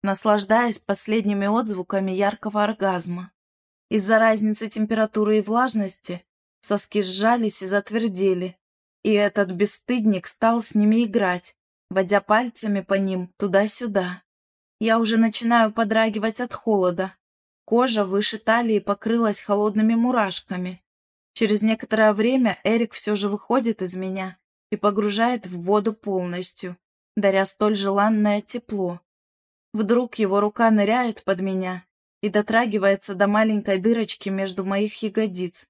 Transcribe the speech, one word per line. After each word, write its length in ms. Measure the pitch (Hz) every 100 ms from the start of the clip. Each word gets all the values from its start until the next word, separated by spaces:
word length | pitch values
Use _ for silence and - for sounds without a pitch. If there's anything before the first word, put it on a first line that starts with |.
| 196
наслаждаясь 720 | 196 220 208 202 220 240 214
последними 680 | - 202 - 220 202 202 196
отзвуками 640 | 220 226 190 180 196 190
яркого 520 | 185 202 226 220 208
оргазма. 680 | 208 220 196 180 170 175 180 _ _ _ _ _ _
Из-за 280 | 214 190 220
разницы 500 | 226 220 214 214 220
температуры 720 | 220 214 220 214 214 214 214
и 40 |
влажности 840 | 208 233 254 220 196 - - 175 _ _ _ _
соски 420 | - 202 - 208
сжались 580 | 185 190 214 240 220 -
и 60 | 185
затвердели, 920 | 202 202 214 226 185 190 180 180 - _ _ _ _
и 100 | -
этот 380 | 208 208 202 196
бесстыдник 760 | 180 202 - - 247 220 190 -
стал 360 | - 226 233
с 120 | 226
ними 300 | 214 208 220
играть, 520 | 233 208 190 180 - _ _ _ _
водя 300 | 185 185 202
пальцами 600 | - 214 247 - 220 202
по 140 | 185
ним 380 | 196 196 185 180 _
туда-сюда. 880 | 202 190 208 - 240 202 180 180 _ _ _ _ _ _
Я 200 | 220 226
уже 180 | 226 226
начинаю 560 | 226 - 233 233 220
подрагивать 680 | 220 220 220 220 214 220 220
от 120 | 247
холода. 640 | - - 208 180 175 190 _ _ _ _ _
Кожа 400 | - 226 240 220
выше 340 | 196 196 208 214
талии 400 | - 226 233 214
покрылась 600 | 202 202 220 233 226 202
холодными 540 | - 202 208 202 220
мурашками. 880 | 233 240 247 202 180 _ 180 180 185 _ _ _ _ _
Через 300 | - 214 208
некоторое 500 | 214 226 - 220 214
время 460 | 208 220 269 233 -
Эрик 300 | - 226 233
все 240 | - - 208
же 120 | 202
выходит 520 | 202 - 240 226 214
из 160 | 185 185
меня 400 | 190 190 190 185 _ _ _
и 60 | 208
погружает 720 | 208 202 208 202 226 247 180
в 160 | 180
воду 320 | 170 208 208
полностью, 800 | 214 - 190 180 175 185 - 185 180 _ _ _ -
даря 300 | 196 190 190
столь 280 | - 214
желанное 680 | 208 196 202 208 220 208 208
тепло. 580 | - 240 - 202 180 175 _ _ _ _ _ _ _
Вдруг 440 | 208 202 240 247 -
его 240 | 202 202
рука 300 | 208 208 226
ныряет 540 | 214 202 240 247 208
под 160 | - 185
меня 460 | 190 190 185 185 _ _ _ _
и 80 | 208
дотрагивается 840 | 208 208 226 233 208 196 196 -
до 120 | 185 202
маленькой 520 | 208 220 208 202 190
дырочки 500 | 196 233 214 - 196
между 360 | 190 196 185
моих 380 | 190 196 214 -
ягодиц. 640 | 220 202 220 180 180 - -